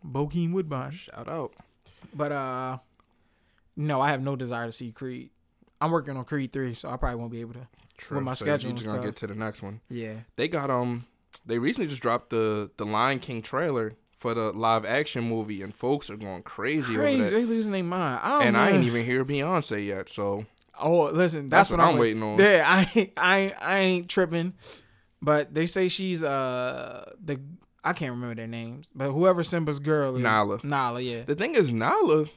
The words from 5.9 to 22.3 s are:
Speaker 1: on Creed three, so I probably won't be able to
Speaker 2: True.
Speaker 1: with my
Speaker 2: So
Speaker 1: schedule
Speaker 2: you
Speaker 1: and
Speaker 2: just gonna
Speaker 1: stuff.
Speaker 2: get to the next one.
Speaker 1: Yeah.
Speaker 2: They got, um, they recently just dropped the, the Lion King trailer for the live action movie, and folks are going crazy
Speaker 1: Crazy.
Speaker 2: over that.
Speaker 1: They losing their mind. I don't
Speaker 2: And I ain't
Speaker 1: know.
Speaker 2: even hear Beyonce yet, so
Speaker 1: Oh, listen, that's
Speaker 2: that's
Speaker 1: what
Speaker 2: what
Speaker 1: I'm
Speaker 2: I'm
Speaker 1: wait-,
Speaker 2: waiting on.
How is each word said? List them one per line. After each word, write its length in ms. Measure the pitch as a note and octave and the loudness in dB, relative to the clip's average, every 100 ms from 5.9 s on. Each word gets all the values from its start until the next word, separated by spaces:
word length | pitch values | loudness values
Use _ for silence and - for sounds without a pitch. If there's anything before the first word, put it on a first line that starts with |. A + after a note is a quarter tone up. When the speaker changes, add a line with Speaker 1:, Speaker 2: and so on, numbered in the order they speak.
| E3 C#3 C3 | 0 -2 -10
Speaker 1:
on 60 | |
Creed 300 | B2 D3 C3 | -6 -4 -4
three, 220 | C#3 B2+ A#2+ | -4 -4 -6
so 140 | - | -8
I 80 | B2+ | -4
probably 220 | C3 A#2+ | -2 -2
won't 120 | A#2 | -8
be 100 | A#2 | -10
able 120 | A#2 | -12
to 140 | A#2+ B2 _ _ - | -14 -18 _ _ -20
Speaker 2:
True. 200 | - C#3 | -8 -4
Speaker 1:
with 80 | C3 | -2
my 100 | C3 | -2
Speaker 2:
So 100 | - | 0
Speaker 1:
schedule 220 | D3 - | 0 -2
Speaker 2:
you 20 | |
Speaker 1:
and 80 | A#2+ | -6
Speaker 2:
just 100 | A2 | -4
gonna 100 | G#2+ | -4
Speaker 1:
stuff. 60 | G#2+ | -6
Speaker 2:
get 80 | - | -8
to 100 | G#2 | -8
the 80 | G#2+ | -6
next 280 | A2 - | -6 -8
one. 180 | G2 G#2+ - | -12 -14 -12
Speaker 1:
Yeah. 240 | A#2+ A2 A2 - - | -10 -10 -12 -12 -4
Speaker 2:
They 120 | D#3+ | -2
got, 220 | E3 C#3 | -2 0
um, 360 | B2 B2 A#2+ A#2+ _ _ - - | 0 0 -4 -8 _ _ -18 -4
they 100 | A#2 | 0
recently 300 | C3+ B3 E3 | 0 0 -4
just 120 | C3 | -2
dropped 260 | A#2+ A#2+ - | -2 -2 -2
the, 400 | A#2 A2 G#2+ G2+ - | 0 0 0 -4 -8
the 80 | G#2+ | -2
Lion 320 | G#2+ B2+ C3 | 2 2 0
King 220 | B2+ A#2 | -4 -10
trailer 520 | - C3 E3 B2+ A2 - _ _ | -4 -2 0 -2 -4 -8 _ _
for 160 | A#2+ | -2
the 180 | A#2 A2 | 0 -2
live 320 | G2 A2+ A2+ G#2+ | 0 2 2 2
action 400 | C3 D3+ B2 A#2 | 0 0 -2 -2
movie, 360 | A2+ G#2+ G2 | -2 -4 -8
and 140 | G2 - | -10 -4
folks 340 | B2+ C#3+ - | -2 -2 -2
are 60 | G#2 | -10
going 260 | G2+ F2+ | -10 -10
crazy 520 | - - A#2+ D#3 A#2+ A2 | -10 -6 -2 -2 0 0
Speaker 1:
Crazy. 240 | D4 C4 | 2 2
Speaker 2:
over 80 | G#3 | 2
that. 60 | G#3+ | 2
Speaker 1:
They 100 | A#3+ | 2
losing 280 | A3+ G#3+ | 0 0
their 100 | F#3+ | -2
mind. 380 | F3 F#3 D#3 B2 | -2 -2 -2 -2
I 60 | A#3 D4 | 0 2
don't 80 | A#2+ | 4
Speaker 2:
And 100 | A#2 | 4
I 120 | E3+ | 6
ain't 80 | G3 | 6
Speaker 1:
know. 60 | A#2+ | 4
Speaker 2:
even 180 | A#2+ A#2 | 2 0
hear 200 | B2+ C3 | 0 0
Beyonce 600 | C#3+ D3+ F3+ - G#2+ G2+ | -2 0 0 0 -4 -4
yet, 240 | G2 F#2+ | -6 -8
so 360 | - G2+ G2+ G#2+ _ _ - | -6 -4 -4 -8 _ _ -6
Speaker 1:
Oh, 240 | D#3 E3+ D3 | 2 4 4
listen, 360 | D#3 F3+ D#3+ C#3 | 2 2 0 4
that's 220 | E3 G3 | 6 6
Speaker 2:
that's 20 | |
Speaker 1:
what 80 | F3 | 6
Speaker 2:
what 40 | E3 | 6
Speaker 1:
I'm 60 | D3+ | 6
Speaker 2:
I'm 40 | |
Speaker 1:
wait-, 160 | A#2 A2 | 4 2
Speaker 2:
waiting 80 | |
on. 160 | G#2+ | 0